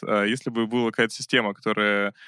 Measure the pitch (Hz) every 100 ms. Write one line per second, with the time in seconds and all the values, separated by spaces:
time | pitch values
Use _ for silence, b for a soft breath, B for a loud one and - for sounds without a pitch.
0 | - 104 104 127 131 117 110 123 113 110
1 | 113 - 131 127 107 98 113 107 104 101
2 | 101 -